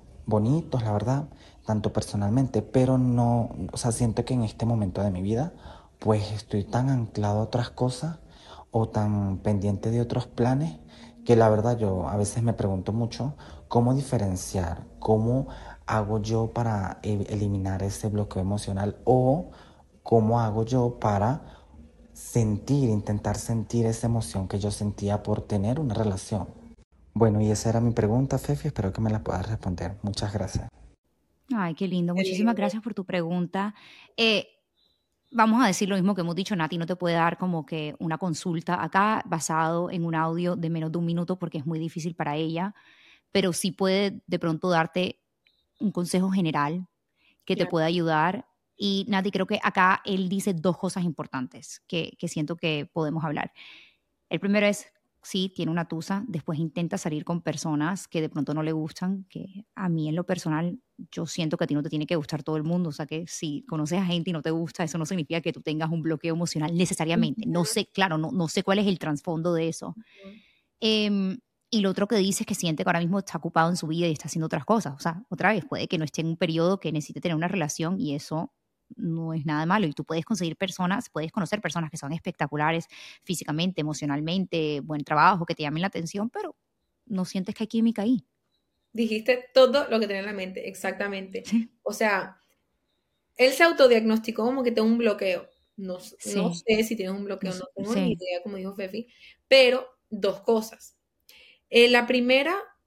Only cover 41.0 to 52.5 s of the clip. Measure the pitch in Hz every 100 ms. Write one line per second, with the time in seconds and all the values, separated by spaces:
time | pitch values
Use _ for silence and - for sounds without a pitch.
41 | 170 170 170 185 165 165 143 160 160 170
42 | 165 170 151 151 160 165 196 - - -
43 | - _ _ 196 185 165 190 - 190 190
44 | 202 202 - 175 170 160 180 165 160 180
45 | 180 - _ _ _ _ _ - 208 175
46 | 175 185 190 190 160 147 143 175 180 _
47 | _ _ _ _ - 185 180 165 160 175
48 | 165 156 170 185 - _ _ - 202 196
49 | 196 190 196 185 185 208 208 196 185 196
50 | 214 190 185 196 208 165 180 160 185 196
51 | 175 147 143 135 127 123 - - - 170
52 | - - 170 165 147